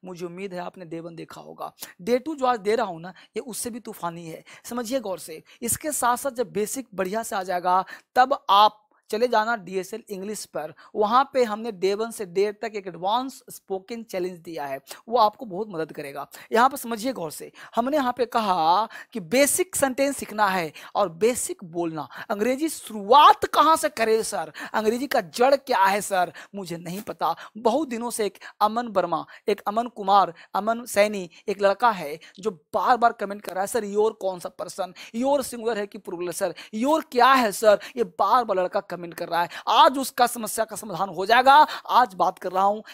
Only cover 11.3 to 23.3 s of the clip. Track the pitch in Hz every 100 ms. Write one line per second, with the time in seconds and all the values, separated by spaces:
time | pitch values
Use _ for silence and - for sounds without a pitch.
11.3 | 269 240 208 233 190 190 202 226 220 196
12.3 | 170 208 202 233 208 190 165 180 226 269
13.3 | - - - - 190 190 233 226 190 180
14.3 | 180 170 160 143 135 - - - 233 214
15.3 | - 240 175 220 170 156 156 143 143 139
16.3 | - - 226 254 277 233 226 233 202 165
17.3 | - 151 - - - 240 302 247 247 233
18.3 | 240 214 185 160 185 220 - - 233 165
19.3 | 247 277 - 359 - 269 254 277 277 -
20.3 | 208 208 190 160 - - - 196 165 220
21.3 | 254 - 359 180 170 170 160 139 - -
22.3 | 202 220 262 311 - - 214 196 277 330